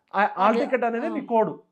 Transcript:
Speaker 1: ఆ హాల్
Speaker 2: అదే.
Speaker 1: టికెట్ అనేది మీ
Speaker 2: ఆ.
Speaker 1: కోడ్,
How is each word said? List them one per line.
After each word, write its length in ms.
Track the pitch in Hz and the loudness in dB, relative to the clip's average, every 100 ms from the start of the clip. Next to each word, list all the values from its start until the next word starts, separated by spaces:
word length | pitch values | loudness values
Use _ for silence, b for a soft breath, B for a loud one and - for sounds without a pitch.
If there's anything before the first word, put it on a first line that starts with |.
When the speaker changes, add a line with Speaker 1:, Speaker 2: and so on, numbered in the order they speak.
| _ | _
Speaker 1:
ఆ 140 | 190 202 - | 0 0 2
హాల్ 200 | 202 226 | 2 2
Speaker 2:
అదే. 80 | |
Speaker 1:
టికెట్ 200 | 269 254 | 0 -2
అనేది 240 | 233 233 311 | -2 -2 -4
మీ 120 | 320 | -6
Speaker 2:
ఆ. 40 | |
Speaker 1:
కోడ్, 360 | - 226 196 139 _ | 0 0 0 -2 _